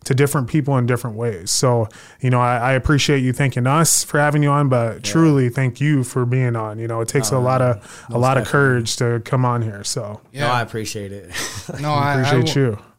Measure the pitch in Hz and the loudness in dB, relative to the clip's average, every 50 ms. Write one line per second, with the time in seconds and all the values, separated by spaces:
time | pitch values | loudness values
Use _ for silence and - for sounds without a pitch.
0 | - - 135 127 143 139 - 151 127 117 - 156 139 139 139 127 120 117 127 120 | -6 -2 2 2 2 2 2 0 -2 0 0 0 0 2 0 0 2 0 0 -2
1 | - 123 107 110 117 120 104 85 90 101 - - - 127 120 117 113 104 - - | -4 -6 -6 -6 -4 -4 -6 -6 -6 -4 -2 0 2 2 2 2 0 -2 -6 -12
2 | - - - - - 127 127 123 123 123 123 120 117 131 135 131 - - 151 139 | -20 -20 -12 -4 0 0 2 2 2 2 2 0 0 0 0 0 2 2 2 2
3 | - - 147 139 127 127 123 - 143 131 - 143 123 131 139 160 170 - - - | 2 2 2 2 2 0 0 0 -2 -2 0 0 0 2 2 2 4 2 2 0
4 | - - - 147 147 147 147 151 147 143 143 143 147 135 127 120 117 113 107 - | 0 0 0 2 2 2 2 2 2 4 4 2 2 2 2 2 0 -2 -4 -6
5 | - - - 160 165 160 147 135 131 120 120 139 131 127 117 - 143 151 151 135 | -6 -2 2 4 4 6 4 4 2 2 0 0 0 -2 -2 -2 0 0 2 0
6 | 123 123 - 131 123 120 127 131 127 123 117 113 110 107 107 110 117 113 117 113 | 0 -2 -2 -2 -2 0 0 0 0 0 -2 -2 -4 -6 -8 -8 -8 -6 -4 -4
7 | 113 113 - 143 123 - 139 131 123 127 131 127 127 123 120 101 - - - - | -4 -2 -2 -2 0 0 0 0 2 2 2 2 2 2 0 -2 -4 -12 -20 -20
8 | - - 117 120 123 131 135 131 110 - - 143 139 135 127 123 113 110 - - | -12 -6 -2 0 2 2 2 2 0 2 2 4 4 4 4 2 0 -2 -4 -2
9 | 131 117 117 117 110 - - 131 123 123 120 120 117 110 101 101 101 - - 123 | -2 -2 -2 -2 -2 -2 0 0 0 0 0 -2 -2 -4 -6 -8 -8 -8 -8 -8
10 | 110 101 104 - - _ - 135 147 143 123 120 117 - - 113 107 101 - 107 | -8 -10 -12 -14 -16 _ -8 -6 -2 -2 0 -2 -2 -4 -6 -8 -8 -8 -8 -10
11 | 101 98 98 101 95 87 92 - - - - 104 - - - 139 143 151 151 143 | -10 -10 -12 -14 -16 -12 -10 -10 -10 -10 -10 -12 -12 -12 -10 -8 -4 -2 0 0
12 | 143 143 143 135 131 139 143 - 123 160 143 139 135 123 107 107 - - _ | 0 0 0 0 2 2 2 2 2 2 2 2 0 0 0 -4 -8 -16 _